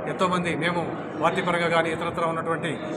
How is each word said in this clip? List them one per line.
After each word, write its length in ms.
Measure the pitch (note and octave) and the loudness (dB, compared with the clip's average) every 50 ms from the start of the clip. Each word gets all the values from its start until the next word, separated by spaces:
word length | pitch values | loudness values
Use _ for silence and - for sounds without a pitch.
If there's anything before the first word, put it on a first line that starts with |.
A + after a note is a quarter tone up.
| - D3+ | -6 -4
ఎంతోమంది 480 | - - F#3+ F3+ F3+ F3+ F3 E3+ D#3 | -2 0 2 2 2 2 0 0 0
మేము 400 | D#3 E3 F3 F3 F3 D#3+ C3 A#2 - - - - - | 0 0 0 0 0 -2 -4 -4 -6 -8 -6 -2 2
పార్టీ 200 | D3+ E3+ E3+ F#3 | 2 2 2 2
పరంగా 260 | E3+ F3+ E3+ E3+ F3 E3 | 2 2 2 2 2 4
కానీ 220 | E3 E3 E3 E3 | 4 4 4 2
ఇతరత్ర 340 | D#3+ D#3+ E3+ E3+ E3 F3+ E3+ | 0 -2 -2 -2 -2 0 0
ఉన్నటువంటి 540 | E3 E3 E3 D#3+ E3 E3 D#3 F3 E3 B2+ - - - - | 0 0 0 0 -2 -2 0 -2 -2 -4 -4 -4 -6 -4